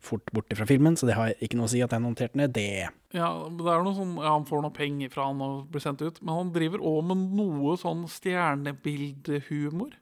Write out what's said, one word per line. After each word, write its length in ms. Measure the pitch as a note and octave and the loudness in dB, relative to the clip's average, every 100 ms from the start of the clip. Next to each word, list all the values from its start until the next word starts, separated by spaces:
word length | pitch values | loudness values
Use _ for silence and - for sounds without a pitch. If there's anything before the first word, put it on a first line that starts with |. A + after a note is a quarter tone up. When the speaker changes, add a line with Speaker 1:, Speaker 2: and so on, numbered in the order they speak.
Speaker 1:
fort 240 | - A2 - | -6 -6 -4
borte 240 | A2 - G#2 | -4 -2 0
fra 80 | |
filmen, 320 | G#2+ C3+ D#3 E3 | 4 6 6 6
så 80 | B2 | 4
det 120 | A2 | 4
har 160 | A2+ G#2 | 2 0
ikke 160 | A2+ A#2+ | -2 0
noe 80 | A2+ | 2
å 20 | |
si 140 | B2 | 2
at 80 | B2 | 2
jeg 100 | A#2 | 0
noterte 360 | A#2+ A2+ A#2+ C#3 | -2 -2 -2 0
ned 180 | C#3+ | 0
det. 340 | A#2+ G2+ G2 E2+ - _ | 0 -2 -2 -6 -10 _
Speaker 2:
Ja, 160 | F3+ E3+ E3 | -2 -2 -2
men 160 | D#3 E3+ | -6 -2
det 80 | E3+ | 2
er 100 | E3 | 2
noe 80 | F#3 G3 | 2 0
sånn, 160 | F#3 E3 | -4 -2
ja, 100 | D#3 | 2
han 140 | D3+ C#3+ | 2 2
får 160 | D3 | -2
noe 100 | D3+ | -2
penger 380 | - D3 C#3+ C3 | -2 -2 -2 -4
fra 140 | - C#3 | -2 -2
han 160 | C#3 | -2
og 240 | C3+ C#3 C#3+ | -4 -4 -6
blir 120 | D3+ | -6
sendt 160 | D3 C#3 | -4 -4
ut, 220 | D#3+ - | -4 -6
men 120 | G3 | -4
han 180 | E3 F3+ | -2 0
driver 260 | E3+ D#3+ F#3+ | 0 0 0
også 240 | E3 D#3 E3+ | 0 2 2
med 160 | F#3 F#3+ G3+ | 0 2 2
noe 400 | G3+ D3 C#3+ F3+ | 2 2 2 0
sånn 300 | F3 E3 E3 | -2 -4 -6
stjernebildehumor, 1800 | - F#3+ F3+ E3 C#3+ C#3+ C#3 D3 C#3+ C#3+ C#3 D#3 C#3+ - D3 D3 E3 C#4 - | -6 -2 2 2 2 -2 -4 -4 -4 -6 -6 -2 -2 -2 -4 -2 -2 -6 -10